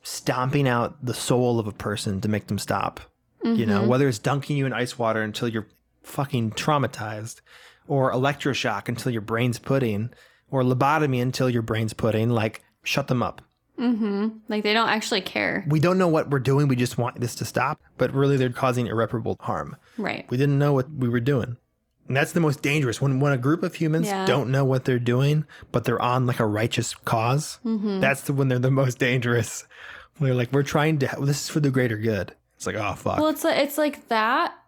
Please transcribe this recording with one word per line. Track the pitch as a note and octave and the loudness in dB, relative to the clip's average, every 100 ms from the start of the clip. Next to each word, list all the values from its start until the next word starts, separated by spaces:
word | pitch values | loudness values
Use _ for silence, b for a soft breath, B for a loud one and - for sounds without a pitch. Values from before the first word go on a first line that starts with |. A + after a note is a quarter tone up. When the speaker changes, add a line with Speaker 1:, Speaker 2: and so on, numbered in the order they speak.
Speaker 1:
stomping | - - - B2+ B2+ C#3+ C#3 | -12 -8 -4 -2 0 2 4
out | A#2+ A2+ - | 2 0 -4
the | B2 | -6
soul | - - B2+ B2 A#2 | -6 0 2 4 2
of | G#2+ | -2
a | |
person | - A2 G2+ - F#2+ | -6 -6 -4 -4 -2
to | G#2+ | 0
make | G#2 - | -2 -2
them | G2+ | -6
stop. | - G2+ - - - _ _ _ | -2 -2 -2 -6 -20 _ _ _
You | A#3 A3+ A2+ | -2 0 2
know, | G2+ | 2
Speaker 2:
Mm-hmm. | A#2 | 4
Speaker 1:
whether | B2+ C#3 | 4 2
it's | G#2+ | 0
dunking | - C#3 C3+ D3 | -2 -2 -2 -2
you | C3+ | 0
in | |
ice | A#2 A#2+ - | 0 -2 0
water | A2+ A2 | 0 0
until | G#2+ G2+ A#2+ | -2 -2 -2
you're | A2 G#2 _ _ _ | -4 -8 _ _ _
fucking | - - C3+ B2+ A2+ | -12 -6 -2 0 -2
traumatized, | G#2+ - D3+ B2 - G#2+ G#2+ A2 - B B B B B | -2 0 2 2 -4 -10 -8 -10 -14 B B B B B
or | C#3+ C3 | 0 2
electroshock | B2 C3+ C#3+ D3 B2 B2 G2+ - | 2 0 0 -2 0 -2 -2 -4
until | A#2+ - | -4 -2
your | A#2 | -4
brain's | G#2+ A2+ B2 A2+ | -2 0 0 0
pudding, | - C3+ B2 G2+ A#2 b b b b | 0 0 2 -2 -4 b b b b
or | C#3 | 0
lobotomy | B2+ B2+ C3+ D#3 D3+ B2+ | 2 4 4 4 2 0
until | B2 B2+ C3 | 0 0 0
your | A#2+ | 0
brain's | A2+ A2 A2+ | 0 -2 -2
pudding, | - A#2 A2 A2+ | 0 0 2 2
like, | A#2+ A2 - _ _ | 2 0 -4 _ _
shut | - - C#3 | -4 -4 0
them | B2+ | 0
up. | G2+ - - _ _ - | 0 -6 -20 _ _ -4
Speaker 2:
Mm-hmm. | A#3+ A3+ G#3+ G3+ G#3+ A3 - | -2 0 0 0 -2 -6 -6
Like, | G#3+ | -4
they | G#3 | 0
don't | G#3+ A3+ | 2 2
actually | A3 A3 A3 | 0 0 -2
care. | - - E3 - F#3+ | -2 -2 -2 -2 0
Speaker 1:
We | D3+ | 2
don't | E3+ F#3 | 4 4
know | F3+ | 4
what | D#3+ A#2+ | 2 0
we're | C#3 | -2
doing. | B2 C#3 D3 | 2 2 2
We | B2 | 2
just | A#2+ - | 0 0
want | A#2+ - | -4 -4
this | A#2+ - | -6 -6
to | B2 | -4
stop. | - C3 D3+ b _ | -2 -2 -4 b _
But | B2+ | -2
really, | C3 C#3 C#3 | 2 2 4
they're | B2+ | 0
causing | A#2+ C3 B2 A#2+ | 0 0 0 -2
irreparable | A2 A2 A#2+ A2 F#2+ | 0 -2 -2 -4 -6
harm. | - F#2+ D2 - b b | -4 -6 -6 -12 b b
Speaker 2:
Right. | G3+ - - | -6 -6 -6
Speaker 1:
We | B2 | 0
didn't | C#3+ C#3 | 2 2
know | C#3+ | 2
what | C#3 B2+ | 2 0
we | - B2+ | -2 0
were | A#2+ | 0
doing. | A#2+ C#3 C3 A#2+ _ _ _ _ - | 2 0 -2 -8 _ _ _ _ -4
And | C3 | 0
that's | D3+ | 2
the | F3 | 2
most | D#3+ C#3+ | 2 0
dangerous. | C#3 D3 C3+ G#2+ | 0 2 0 0
When, | C#3 C3 | 0 2
when | C#3+ | 2
a | C3+ | 2
group | B2+ E3+ | 2 0
of | F#3 - | -2 -2
humans | D#3+ D#3+ E3 | 0 0 0
Speaker 2:
Yeah. | G3 F#3+ | -2 0
Speaker 1:
don't | C3 A#2 | 0 2
know | C3+ C#3 | 2 2
what | C3 - | 2 0
they're | B2+ | 0
doing, | A#2+ A#2+ C#3+ D3+ D3+ B B | 2 2 2 2 -2 B B
but | B2 | -2
they're | A2 A#2 | 0 0
on, | A#2+ B2 B2 | 2 2 0
like, | C#3+ | 0
a | A2+ | 0
righteous | G#2 A2+ - A2+ | 2 0 -2 -4
cause, | - - G2+ A2+ C#3 D3+ - A#3 | -6 -2 0 2 0 -2 -8 -4
Speaker 2:
Mm-hmm. | A3+ G#3 G3 | -2 -2 0
Speaker 1:
that's | C3+ C#3 | 0 0
the, | - | -2
when | C#3 C3+ | 0 2
they're | B2+ | 2
the | B2+ | 2
most | C3+ C3+ A#2+ | 2 2 2
dangerous. | C3 B2+ A#2+ A#2+ G#2+ - - B B B B _ | 0 2 2 0 0 -6 -14 B B B B _
They're | C#3+ | 0
like, | B2+ A#2+ | 2 2
"We're | C#3 | 0
trying | C#3+ D#3+ D3+ D#3 | 0 2 2 2
to, | B2+ - | 0 -2
this | C#3 C#3+ | -2 -2
is | - | -2
for | D#3+ | 0
the | C#3+ | 0
greater | B2+ B2+ A2 | 2 0 0
good." | A2+ G2+ F2+ - _ _ | 0 0 -4 -10 _ _
It's | - | -6
like, | F#2+ | -4
"Oh, | G#2 | -4
fuck." | F2+ - G2 | -4 -2 0
Speaker 2:
Well, | D#4 | 0
it's | D#4 | 0
like, | E4 - | 0 0
it's | C#4+ C#4+ | 0 0
like | D4+ C#4+ - | -2 -4 -4
that | A3 A3 C4+ E4+ - | -2 0 0 -2 -6